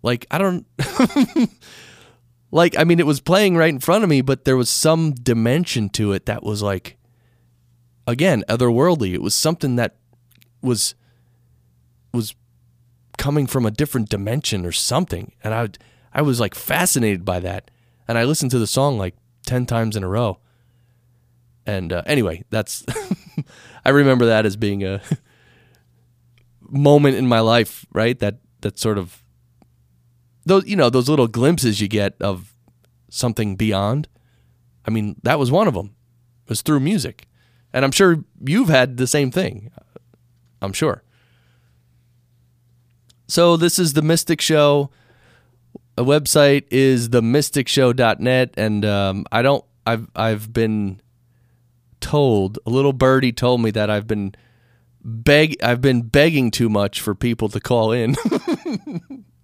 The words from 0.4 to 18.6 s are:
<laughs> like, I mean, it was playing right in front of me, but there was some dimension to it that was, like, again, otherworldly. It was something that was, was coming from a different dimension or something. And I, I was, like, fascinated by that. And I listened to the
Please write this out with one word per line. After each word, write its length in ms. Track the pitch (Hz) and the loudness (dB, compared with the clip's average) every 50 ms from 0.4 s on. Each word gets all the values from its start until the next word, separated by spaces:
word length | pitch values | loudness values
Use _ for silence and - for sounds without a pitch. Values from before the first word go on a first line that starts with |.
| 196 190 180 - - _ _ - 131 - | -2 -2 -2 -4 -8 _ _ -8 -8 -4
<laughs> 600 | - - 262 - - 285 254 - - 240 240 - - _ - - - - - - - - - _ _ _ _ _ _ _ _ _ | 0 0 0 2 2 0 0 0 0 0 0 0 -2 _ -20 -20 -20 -20 -20 -20 -20 -20 -20 _ _ _ _ _ _ _ _ _
like, 280 | - 160 175 175 - - | 0 2 2 2 2 2
I 60 | 160 | 2
mean, 160 | 170 170 170 | 4 4 4
it 60 | 160 | 2
was 140 | 151 147 131 | 2 0 0
playing 360 | - - 180 196 214 196 175 | 0 0 2 2 2 2 2
right 140 | 165 160 165 | 2 2 2
in 80 | 147 127 | 0 -2
front 260 | - - 180 214 220 | -2 0 0 2 2
of 60 | 175 | 2
me, 100 | 151 135 | 2 2
but 240 | 127 135 135 127 - | 2 0 -2 -2 0
there 120 | 139 131 | 0 0
was 120 | 127 123 - | 2 0 -2
some 440 | - - - 156 160 165 165 156 | -2 0 2 2 2 2 0 -2
dimension 760 | 139 123 120 131 117 113 113 117 127 165 180 - - 120 107 98 | -2 -2 -2 -2 0 0 2 2 0 0 -2 -2 -4 -4 -4 -4
to 220 | - - 107 101 | -2 -2 -2 -2
it 140 | 98 92 - | -2 -2 -4
that 160 | - 107 113 | -6 -8 -6
was, 180 | - 107 107 101 | -6 -6 -6 -4
like, 380 | 104 101 98 92 - - - _ _ _ _ _ _ _ _ _ _ _ _ _ _ _ _ _ _ _ _ _ _ | -4 -4 -4 -4 -8 -12 -20 _ _ _ _ _ _ _ _ _ _ _ _ _ _ _ _ _ _ _ _ _ _
again, 380 | - 120 123 165 190 151 110 - | -6 -2 0 0 2 2 0 0
otherworldly. 680 | - 110 117 127 120 117 117 147 180 175 147 110 92 90 | -2 -2 0 2 2 2 2 2 2 2 0 -2 -4 -4
It 80 | - | -4
was 120 | 69 101 - | -4 -4 -4
something 420 | - - 156 - - - 135 123 | -2 -2 -2 -2 -2 -4 -2 -2
that 200 | 120 117 - - _ _ _ _ _ _ _ _ _ _ _ _ _ | -2 -2 -4 -6 _ _ _ _ _ _ _ _ _ _ _ _ _
was, 340 | - 127 120 104 - - - _ _ _ _ _ _ _ _ _ _ _ _ _ _ _ _ _ _ _ _ _ _ _ | -4 -2 -2 -2 -2 -6 -8 _ _ _ _ _ _ _ _ _ _ _ _ _ _ _ _ _ _ _ _ _ _ _
was 220 | - 120 107 104 - _ _ _ _ _ _ _ _ _ _ _ _ _ _ _ - | -6 -6 -6 -6 -10 _ _ _ _ _ _ _ _ _ _ _ _ _ _ _ -10
coming 300 | - - 139 147 151 139 | -6 -4 -2 0 0 0
from 180 | 123 - 135 120 | 0 -2 -2 -2
a 60 | 107 | -2
different 400 | 107 - 151 147 - 127 107 - | -2 -2 -4 -2 -2 -4 -4 -4
dimension 560 | - 101 98 104 120 151 - - 110 95 90 | -6 -6 -6 -4 -6 -4 -4 -4 -4 -4 -4
or 60 | 87 | -6
something. 600 | 85 - - - 120 147 180 - - 87 85 - - _ | -6 -4 -4 -2 -2 -2 -2 -4 -6 -8 -10 -12 -14 _
And 120 | - 107 110 | -8 -6 -4
I, 140 | 113 117 104 - - _ _ _ _ _ _ | -4 -4 -6 -8 -14 _ _ _ _ _ _
I 80 | - - | -4 -2
was, 180 | 151 147 123 117 | 0 0 0 0
like, 160 | 117 95 - | -2 -4 -6
fascinated 680 | - - - - 156 180 196 - 139 117 107 101 90 90 | -8 -6 -4 -2 0 0 0 0 0 0 0 -2 -2 -4
by 160 | 101 90 90 | -4 -4 -4
that. 300 | 90 90 92 95 - _ _ _ _ _ _ _ _ | -6 -6 -8 -10 -12 _ _ _ _ _ _ _ _
And 120 | - 117 117 | -4 -2 -2
I 60 | 120 | 0
listened 260 | 131 156 - 151 127 | 0 0 -2 -2 -2
to 80 | 127 | 0
the 80 | 120 | 0